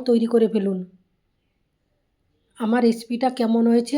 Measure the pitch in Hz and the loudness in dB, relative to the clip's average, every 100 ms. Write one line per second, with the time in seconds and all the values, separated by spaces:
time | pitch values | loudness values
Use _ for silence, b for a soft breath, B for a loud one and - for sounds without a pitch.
0 | 254 233 226 233 220 214 196 190 185 _ | 2 0 2 2 2 0 -2 -6 -8 _
1 | _ _ _ _ _ _ _ _ _ _ | _ _ _ _ _ _ _ _ _ _
2 | _ _ _ _ _ - 220 240 233 226 | _ _ _ _ _ -8 -2 2 2 0
3 | - 240 254 254 226 233 226 233 240 | -4 -4 -4 -2 0 2 2 2 0